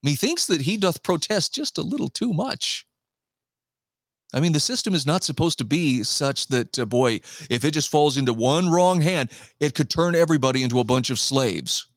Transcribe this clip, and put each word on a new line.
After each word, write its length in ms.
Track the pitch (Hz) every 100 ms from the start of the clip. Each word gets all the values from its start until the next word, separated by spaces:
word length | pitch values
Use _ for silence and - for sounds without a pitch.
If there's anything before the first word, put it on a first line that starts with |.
Methinks 420 | 143 143 233 339 -
that 140 | 170
he 140 | 139 214
doth 260 | 196 160
protest 520 | - 175 - 214 - -
just 220 | 294 -
a 60 |
little 260 | 156 285 -
too 240 | - 247
much. 520 | 165 254 - - - - _ _ _ _ _ _ _ _ _ _ _ _ _ _
I 60 | 127
mean, 140 | 170
the 80 | 151
system 320 | - 247 -
is 120 | 180 131
not 200 | 170 -
supposed 320 | 147 165 -
to 80 | 113
be 380 | 147 165 127
such 440 | 104 - 139 135 -
that, 320 | 127 117 -
uh, 60 | 113
boy, 340 | 120 127 110 - - 151
if 160 | 120 135
it 60 |
just 200 | 151 143
falls 240 | 151 147 135
into 160 | 131
one 380 | 113 120 151 180
wrong 320 | 170 180 185
hand, 280 | 156 180 123 - - _
it 160 | 147 -
could 140 | 147
turn 260 | - 170 170
everybody 480 | 165 156 131 131
into 160 | 127 123
a 60 | 113
bunch 240 | 127 123
of 100 | 127
slaves. 680 | - 135 127 85 - - -